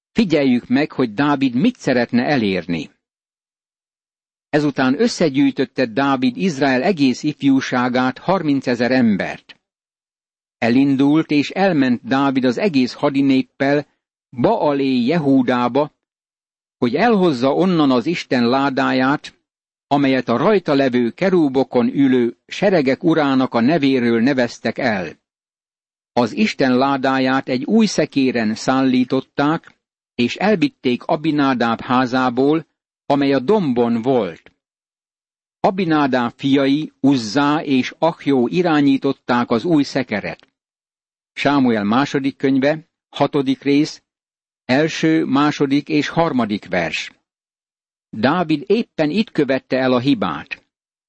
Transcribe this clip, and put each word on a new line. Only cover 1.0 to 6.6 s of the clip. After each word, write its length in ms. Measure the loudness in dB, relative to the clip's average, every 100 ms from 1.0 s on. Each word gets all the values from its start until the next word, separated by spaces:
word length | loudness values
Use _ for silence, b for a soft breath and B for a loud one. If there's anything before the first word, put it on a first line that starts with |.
| -4
Dávid 420 | 0 0 0 0 0
mit 200 | -2 -2
szeretne 480 | -2 -2 0 -2
elérni. 680 | 0 0 0 -2 -4 -8 -8 _ _ _ _ _ _ _ _ _ _ _ _ _ _ _ _
Ezután 520 | -2 0 0 0 2
összegyűjtötte 840 | 0 0 0 2 0 0 -4 -2 -4
Dávid 520 | -2 -2 0 -2 -2
Izrael 460 | -4 -2